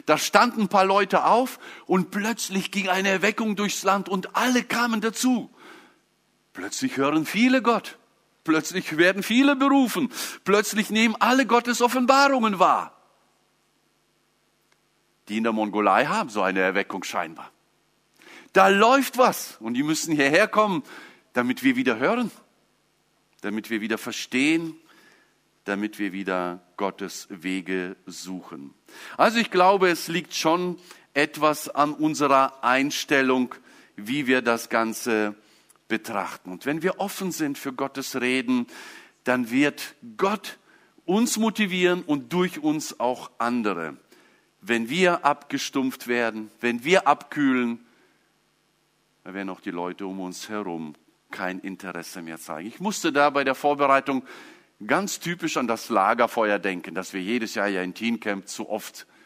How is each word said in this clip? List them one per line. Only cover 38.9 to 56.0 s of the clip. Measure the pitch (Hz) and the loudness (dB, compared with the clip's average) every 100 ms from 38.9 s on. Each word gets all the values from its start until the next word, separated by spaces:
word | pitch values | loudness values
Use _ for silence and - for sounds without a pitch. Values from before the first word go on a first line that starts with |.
| - - _ | -20 -20 _
dann | - 123 117 | -2 -2 0
wird | 127 147 143 - - 120 107 | 2 2 0 -14 -16 -18 -4
Gott | 196 208 - - _ _ _ _ | -2 -2 -8 -18 _ _ _ _
uns | - 196 233 220 | -2 0 2 0
motivieren | 220 220 202 180 180 180 | -2 0 -2 2 2 2
und | 151 143 120 | 0 -4 0
durch | 175 180 165 | 0 0 0
uns | 151 151 - - | -2 -2 -6 -4
auch | 117 123 - _ | -4 -4 -10 _
andere. | 117 120 104 87 80 67 _ _ _ _ _ _ | -2 0 0 -2 -6 -10 _ _ _ _ _ _
Wenn | 98 117 117 | -2 -2 0
wir | 165 180 170 | 2 2 4
abgestumpft | 143 143 - 139 - 139 131 - 120 | 0 0 -4 -6 -4 -2 -4 -6 -4
werden, | 120 117 107 107 _ | 0 0 -4 -12 _
wenn | 120 120 | -4 -2
wir | 135 185 139 | 2 2 4
abkühlen, | 147 - 147 139 127 120 117 _ _ _ _ _ _ _ _ _ _ _ _ _ _ | 0 -2 -2 0 0 -2 -6 _ _ _ _ _ _ _ _ _ _ _ _ _ _
dann | 90 | -14
werden | 95 98 | -10 -10
auch | 90 | -10
die | - | -10
Leute | 87 90 90 98 | -8 -8 -8 -10
um | 95 | -8
uns | 92 90 - | -10 -12 -10
herum | 107 95 82 78 76 _ _ _ | -8 -8 -8 -10 -16 _ _ _
kein | - 92 92 | -8 -8 -8
Interesse | 98 90 95 85 85 92 | -10 -12 -12 -12 -12 -14
mehr | 82 80 | -14 -14
zeigen. | - 78 98 | -12 -12 -12
Ich | - | -8
musste | 190 202 170 | -6 -4 -2
da | 143 147 | 2 2
bei | 139 | 2
der | 135 | -2
Vorbereitung | 127 147 143 139 135 139 131 - - - - _ _ 104 | 0 -2 2 4 2 2 -4 -6 -20 -20 -20 _ _ -2
ganz | 156 196 - | -2 -2 -8
typisch | 165 175 160 151 | -8 -6 -4 -2
an | 123 | -2
das | 113 - | -4 0
Lagerfeuer | 110 | 2